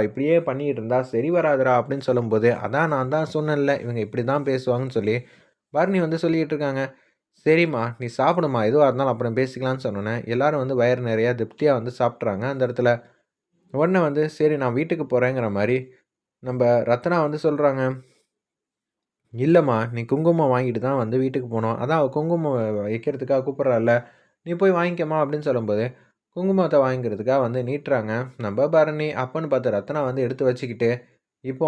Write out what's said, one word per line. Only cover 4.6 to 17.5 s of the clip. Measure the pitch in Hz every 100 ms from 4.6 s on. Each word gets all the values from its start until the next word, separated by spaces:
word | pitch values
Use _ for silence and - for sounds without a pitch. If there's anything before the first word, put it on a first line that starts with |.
| 131 123 131 113
சொல்லி | 104 120 - _ _ _ _
பரணி | 143 185 190
வந்து | 160 160
சொல்லிக்கிட்டு | 165 160 151
இருக்காங்க. | 151 143 135 135 - _ _ _ _ 156
"சரிம்மா, | 165 165 123 117 117
நீ | 120
சாப்பிடுமா, | - 139 175 151 123
எதுவா | 107 147 139
இருந்தாலும் | 123 135
அப்புறம் | 113 117 117
பேசிக்கலாம்னு" | 131 127 131 131
சொன்னோன்னே, | 127 101 104 117 110
எல்லாரும் | 120 147 151
வந்து | 131 127
வயிறு | 120 123
நிறையா | 120 110 120
திருப்தியா | 117 110 - 147
வந்து | 123 117
சாப்பிட்றாங்க | - 123 - 117 98 127
அந்த | 135
இடத்துல. | 123 123 120 117 - _ _ _ _ _ _
உடனே | 135 170 185
வந்து, | 156 143 156
"சரி, | - 151 147
நான் | 127
வீட்டுக்கு | 123 160 165 139
போறேங்கிற" | 123 123 131 113
மாதிரி | 101 107 127 131 - _ _ _ _
நம்ம | 127 123 120 120
ரத்னா | 117 123 170 175
வந்து | 147 151
சொல்றாங்க. | 160